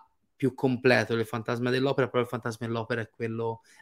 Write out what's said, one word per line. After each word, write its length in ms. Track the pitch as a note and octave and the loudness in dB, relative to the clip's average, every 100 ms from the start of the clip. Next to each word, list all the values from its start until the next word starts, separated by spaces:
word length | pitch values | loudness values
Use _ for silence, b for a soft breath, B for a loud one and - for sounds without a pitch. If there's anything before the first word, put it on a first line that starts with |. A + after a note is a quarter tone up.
| - _ _ - | -10 _ _ -2
più 200 | C3 - | -2 2
completo 600 | C3+ A#2+ B2+ A2+ G#2+ A#2 | 0 4 6 6 4 0
del 100 | A2 | -2
fantasma 440 | A#2 A2 A#2+ B2 | -4 -4 -2 0
dell'opera, 400 | B2+ C3+ C3+ B2 | 0 2 2 0
però 120 | B2 | 0
Il 60 | A#2+ | -2
fantasma 400 | B2 A#2+ A2 A2+ | -2 -6 -6 -4
dell'opera 320 | A#2 A2 A#2 | -4 -4 -4
è 100 | G#2+ | -6
quello, 520 | - A#2 A2+ A2+ A2+ b b | -6 -6 -4 -4 -6 b b